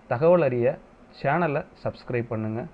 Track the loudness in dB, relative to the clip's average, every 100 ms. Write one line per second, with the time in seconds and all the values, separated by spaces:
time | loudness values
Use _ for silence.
0 | -6 2 4 6 4 2 0 -2 -12 -20
1 | -20 -6 -2 0 0 -2 -6 -8 -10 -8
2 | -6 -6 -4 -6 -4 -6 -10